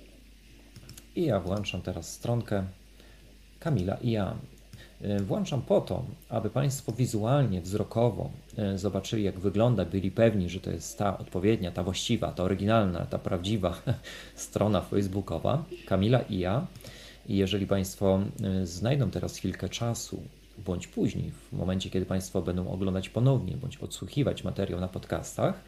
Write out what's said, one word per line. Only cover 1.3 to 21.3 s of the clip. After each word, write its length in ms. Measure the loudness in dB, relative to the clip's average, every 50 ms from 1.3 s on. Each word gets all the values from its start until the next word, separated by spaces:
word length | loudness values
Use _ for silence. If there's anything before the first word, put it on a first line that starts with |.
| 4 2
włączam 420 | 2 0 -2 -2 -2 -4 -4 -6 -4
teraz 300 | -4 -6 -6 -6 -10 -12
stronkę 520 | -6 -2 0 0 0 0 0 0 0 0 -2 -6 -12 -20 -20 -20 -20 -20 -20 -20 -20 -20 -20 -20 -20 -20 -20 -18 -6
Kamila 340 | -2 0 2 2 2 0 0
i 140 | 0 2 2
ja. 260 | 2 2 2 0 -2 -6 -10 -14 -18 -20 -20 -20 -20 -20 -20 -20 -16 -6 -2
E, 180 | 0 0 0
włączam 420 | 0 0 0 0 0 0 -2 -2 0
po 180 | 4 2 2
to, 240 | 2 2 -4 -4 -4 -6 -10 -14 -12 -4
aby 220 | -4 -2 -2 0
Państwo 420 | 0 2 2 2 0 -2 -4 -6 0
wizualnie, 680 | 0 0 0 2 0 2 4 4 4 4 4 2 0
wzrokowo, 680 | -2 -2 -2 -2 -2 0 2 4 4 4 2 0 -4 -6 -6 -12 -16 -12 -4 -2
e, 200 | 0 0 0 0
zobaczyli, 440 | 0 0 0 0 -2 -2 -2 0 0
jak 160 | 0 0 0
wygląda, 440 | -2 0 4 4 6 6 6 4 2
byli 260 | 2 0 0 0 0
pewni, 380 | 4 6 6 6 6 4 0 0
że 100 | -2 -4
to 100 | -4 -4
jest 280 | -6 -4 -6 -8 -4 0
ta 200 | 0 0 0 -2
odpowiednia, 540 | -6 -6 -4 0 2 4 2 2 0 -4 -2
ta 100 | -2 -2
właściwa, 480 | -2 -2 -2 0 0 0 0 0 -2 -2
ta 100 | 0 0
oryginalna, 640 | 0 2 2 4 4 6 6 6 4 2 -2 -2
ta 120 | -2 -4 -4
prawdziwa 640 | -2 -2 -2 -2 0 0 0 2 2 0 0 0 -2 -2 -2 -2 -4 -14
<laughs> 280 | -14 -14 -16 -16 -14
strona 440 | -14 -12 -4 0 2 2 4 4 2
facebookowa 840 | 0 2 0 0 0 2 0 -4 -4 -2 -4 -2 0 2 2 2 0 -4 -10 -12 -4
Kamila 340 | 0 2 4 4 6 4 4
i 180 | 2 2 -2 0
ja. 280 | 0 2 0 0 -2 -4 -8 -14 -16 -16 -16 -16 -18 -20 -20 -16 -6 0
I 80 | 2
jeżeli 300 | 4 4 4 4 0 2
Państwo, 540 | 2 2 2 2 -2 -2 2 4 4 6 4 4 0 -2 -4 -2 0 0 0 0
e, 40 |
znajdą 440 | -2 -4 -2 0 2 2 4 2 2
teraz 260 | 0 -2 -4 -4 -6
chwilkę 320 | -4 -4 -4 -4 -2 -6 -6
czasu, 540 | -4 -2 -2 -2 -2 -4 -6 -8 -10 -10 -10 -12 -18 -20 -20 -20 -18 -10
bądź 280 | -4 -4 -4 -4 -4
później, 440 | -8 -4 0 0 0 0 -2 -4 -6